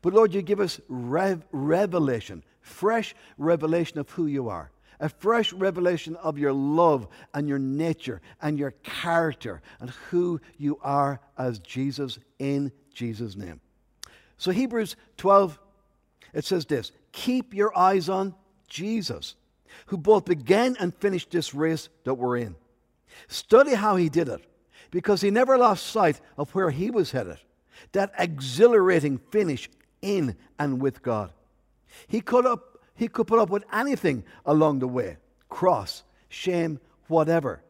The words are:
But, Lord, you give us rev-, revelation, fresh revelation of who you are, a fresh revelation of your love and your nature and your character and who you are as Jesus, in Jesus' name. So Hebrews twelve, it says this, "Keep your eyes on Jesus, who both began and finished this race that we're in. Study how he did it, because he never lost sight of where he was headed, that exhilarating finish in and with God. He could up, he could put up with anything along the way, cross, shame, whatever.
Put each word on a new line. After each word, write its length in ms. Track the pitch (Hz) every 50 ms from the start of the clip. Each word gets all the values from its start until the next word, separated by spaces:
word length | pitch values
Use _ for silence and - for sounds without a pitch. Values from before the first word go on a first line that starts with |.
But, 120 | - 175 185
Lord, 200 | 214 226 214 170
you 80 | 202
give 180 | 180 151 208 196
us 200 | 202 170 - - - _
rev-, 560 | 127 127 120 120 131 165 190 196 190 170 - _
revelation, 920 | - 139 135 147 160 180 208 196 170 175 156 135 123 113 - - 92 82 - _ _ _
fresh 560 | _ - - - 180 208 226 233 202 - - _ - - _
revelation 600 | - 143 160 170 160 151 156 165 175 165 - -
of 120 | 151 139 -
who 160 | - - 165
you 240 | 151 143 139 127 113
are, 200 | 98 85 73 69 _ _ _ _ _ _
a 80 | 151
fresh 460 | 156 - _ - 202 226 233 214 - 175
revelation 640 | 185 190 196 175 180 180 180 175 156 - 165 165
of 200 | 170 175 160 151
your 140 | 143 143 143
love 560 | 139 139 135 143 151 165 175 165 151 131 107 - - - - _ -
and 140 | 143 147
your 120 | 147 139 139
nature 640 | 135 135 135 143 160 165 156 _ - 131 110 - _ - - _
and 180 | - 151 151 143
your 120 | 143 135 - _ _
character 760 | - - - - 170 165 170 165 156 135 _ - 117 92 78 - - - _
and 100 | - 123
who 520 | 127 - - - - 175 175 175 170 156 _ - _
you 200 | _ 143 143 147 143 -
are 380 | 143 139 143 143 139 139 131 _ _ _
as 220 | - 131 127 120 104
Jesus, 600 | 90 - - 127 135 139 131 143 143 127 110 - _ _ _ _
in 340 | 139 139 139 139 143 143 - _ _ _ _
Jesus' 440 | - 123 117 110 101 120 110 95
name. 240 | 98 101 87 80 - _ _ _ _ _ _ _ _ - _ _ - _ _ _
So 140 | _ - 185
Hebrews 460 | 185 202 269 247 233 233 220 175 - _ _ _ _
twelve, 420 | - - 190 196 196 196 180 147 _ _ _ _ _ _ _ _ _ _ _ _ _ _ _ -
it 100 | - -
says 220 | - 190 175 156
this, 260 | - 151 127 101 - _ _ _ _ -
"Keep 400 | - - 247 247 262 233 _ -
your 220 | 196 202 214 196
eyes 340 | 180 180 190 196 190 165 165
on 260 | 190 185 190 196 185 _ _ _ _ _ _
Jesus, 680 | _ - 147 175 208 226 226 175 - - - - - - _ _ _ _ _ _ _ - - -
who 100 | - 196
both 280 | 180 147 202 214 202 -
began 500 | - 180 151 123 113 185 208 240 262 247
and 160 | 233 196 175 -
finished 380 | _ - 202 190 - - _
this 220 | - 175 156 - -
race 340 | 139 156 160 165 151 - - _ _ _
that 120 | 131 131
we're 220 | 120 123 123 123
in. 200 | 120 117 104 85 80 _ _ _ _ _ _ _ _ _ _ - - - _
Study 460 | - - - _ 214 240 285 294 262
how 200 | 202 208 214 202
he 140 | 185 175 156
did 180 | 147 170 165
it, 180 | 131 107 82 - _ _ _ _ _ _ - - _
because 300 | - 180 165 - 202 185
he 100 | 196 202
never 260 | 202 226 262 254 269
lost 300 | 254 247 226 196 - -
sight 320 | - - 220 196 160 147 - - _ _
of 160 | - 143 - -
where 160 | 190 190 170
he 220 | 131 139 180 226
was 200 | 247 220 175 -
headed, 280 | - 131 107 90 85 - _ _ _ _ _ _ _ - - _ -
that 180 | 196 196 196 - -
exhilarating 1000 | 180 175 156 139 131 131 123 143 214 240 240 214 185 185 180 165 143 147 135 117 - _
finish 380 | - 214 208 170 139 123 - - _ _ _ _ _ _
in 340 | - 196 202 190 151 123 95 - _ _ _ -
and 200 | 147 147 135 127
with 220 | 135 139 - -
God. 320 | _ 123 117 107 101 85 - _ _ _ _ _ _ _ _ _ _ _ - - -
He 160 | _ - 233
could 240 | - - 233 247 247
up, 320 | 254 240 - - _ _ - _ _ _
he 140 | - 233
could 180 | 226 - - 226
put 140 | - 220 226
up 100 | 214 165
with 140 | 190 202 202 - -
anything 500 | 214 254 285 269 190 - 170 139 117 101 - - - _
along 320 | - 151 156 156 151 143
the 100 | 135 127
way, 300 | 127 123 127 113 92 80 - _ _ _ _ _ _
cross, 540 | - - 175 185 170 113 101 - - - _ _ _ _ _ _
shame, 500 | - - - 185 180 175 165 165 156 135 _ _ _ _ _
whatever. 560 | _ 160 165 156 156 165 165 143 127 90 - _